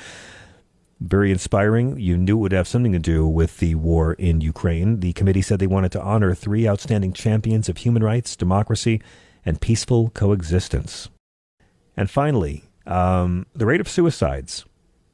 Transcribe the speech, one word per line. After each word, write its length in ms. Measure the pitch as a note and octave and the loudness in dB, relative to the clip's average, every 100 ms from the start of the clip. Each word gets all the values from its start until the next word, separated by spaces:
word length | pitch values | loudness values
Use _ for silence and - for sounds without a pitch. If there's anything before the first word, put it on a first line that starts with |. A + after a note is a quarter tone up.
| - - - - - - _ _ _ - | -20 -20 -20 -20 -20 -20 _ _ _ -12
Very 320 | F2 G2 G2+ | 0 2 2
inspiring. 680 | F#2+ - G2+ G#2 A2+ B2+ C#3 | 0 0 0 2 2 0 -2
You 180 | F#2 F2 | 0 2
knew 220 | F#2 A2 | 2 2
it 20 | |
would 120 | G2 | 2
have 160 | F#2+ F2 | 0 0
something 240 | A#2+ A#2+ | 0 2
to 60 | F2+ | 0
do 280 | E2 D#2+ D#2+ | 2 2 2
with 320 | D#2+ E2 - | 2 0 0
the 160 | E2+ | -2
war 400 | D#2+ E2 E2 D#2+ | 0 2 2 2
in 260 | - F2+ D#2+ | 0 0 2
Ukraine. 600 | D#2 - F2+ E2 G2 A2 | 0 -2 -2 0 0 0
The 120 | F2+ | -2
committee 300 | - G2 F#2+ | 0 2 2
said 160 | - G2 | 2 0
they 80 | F#2+ | 2
wanted 260 | F#2+ F#2 | 2 0
to 100 | F#2+ | -2
honor 320 | G2 A2 G2 | -2 2 2
three 320 | F2+ G2+ G#2 A2+ | 0 -2 0 0
outstanding 460 | G2+ - G#2+ F#2+ | 0 0 -2 -2
champions 560 | F#2 A2+ A2 A2 A2 G#2+ | -2 0 0 2 0 -2
of 100 | - | -2
human 240 | A#2+ A#2+ | 0 2
rights, 320 | G#2+ A#2+ - | 2 0 -4
democracy, 680 | - F2+ F#2+ G#2 G#2+ A#2+ A2+ - - - _ | -4 0 2 0 -2 0 -2 -4 -20 -20 _
and 160 | - E2 | -6 -2
peaceful 500 | - A2+ - A#2+ A2+ | 0 -2 0 0 0
coexistence. 1000 | - G2+ G2+ D#2 F2+ - C#2+ - - - _ _ _ _ _ _ _ _ - | 0 0 0 0 -2 0 -4 -6 -12 -18 _ _ _ _ _ _ _ _ -6
And 120 | G2+ | -2
finally, 560 | - D3 B2+ D2+ C#2+ - _ - | 0 0 0 -2 -6 -14 _ -4
um, 600 | F2+ F#2 F#2 F2+ F2+ F#2+ | 0 2 2 0 -2 -6
the 120 | - A2 | -4 0
rate 140 | - | 0
of 80 | G2+ | 0
suicides 760 | - E3+ - D2 C#2 C2+ - - _ _ _ _ | 0 0 0 -2 -4 -10 -14 -16 _ _ _ _